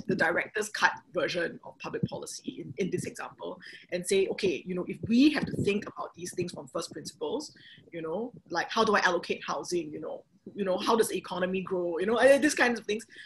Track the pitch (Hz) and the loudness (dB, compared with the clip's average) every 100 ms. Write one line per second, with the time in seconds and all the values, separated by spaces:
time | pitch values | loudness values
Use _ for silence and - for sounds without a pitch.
0 | - 180 170 175 - 214 214 - 180 - | 0 2 2 2 -2 -4 -4 2 2 0
1 | - 170 151 170 165 165 - - 160 156 | -6 -2 -2 0 -4 -6 -16 -12 -8 -4
2 | - 73 71 - - - 156 - 190 180 | -4 -4 -10 -12 -10 -12 -8 -4 -2 -2
3 | - - - - 170 185 - - - 180 | -4 -8 -12 -10 -12 -12 -14 -20 -8 -6
4 | 175 196 190 - 196 135 180 180 - - | 0 2 2 0 0 0 -4 -6 -4 -6
5 | 170 240 294 285 - - - 202 - - | 2 6 6 6 0 0 0 0 -2 -8
6 | - - 175 - 175 - 143 170 170 165 | -10 -10 -8 -4 -4 -6 -8 -6 -6 -8
7 | 143 - 151 226 311 - - - - 170 | -12 -8 -4 -4 -6 -14 -20 -20 -14 -10
8 | 160 175 247 - - 170 - 226 208 202 | -6 -4 -4 -8 -6 -4 0 2 4 6
9 | 185 180 - 196 - 156 - 175 151 156 | 4 2 0 -4 -4 -6 -2 -4 -4 -6
10 | 156 160 - _ - 196 190 190 208 233 | -8 -10 -12 _ -12 -4 -2 0 4 4
11 | 208 185 - 180 185 190 185 185 175 165 | 4 -2 -4 -2 -2 -2 -2 -2 -2 0
12 | 196 233 262 277 294 - 247 233 - 214 | 2 6 8 8 6 4 2 2 -2 -6
13 | - - | -6 -18